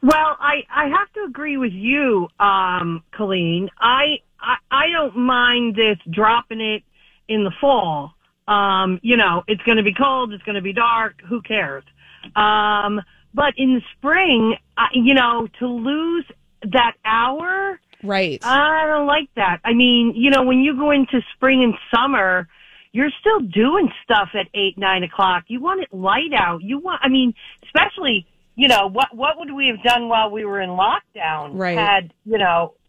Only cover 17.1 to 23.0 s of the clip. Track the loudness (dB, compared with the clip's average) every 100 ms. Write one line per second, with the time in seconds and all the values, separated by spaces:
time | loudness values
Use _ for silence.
17.1 | 0 0 -2 -4 -4 -4 -8 _ _ -4
18.1 | -2 -2 -4 0 2 4 2 0 0 2
19.1 | 0 -2 -2 -2 0 0 2 4 4 2
20.1 | 2 2 4 4 4 2 2 2 2 2
21.1 | 0 -4 -2 2 4 2 0 -2 0 0
22.1 | 0 2 0 -4 _ -20 -20 _ -2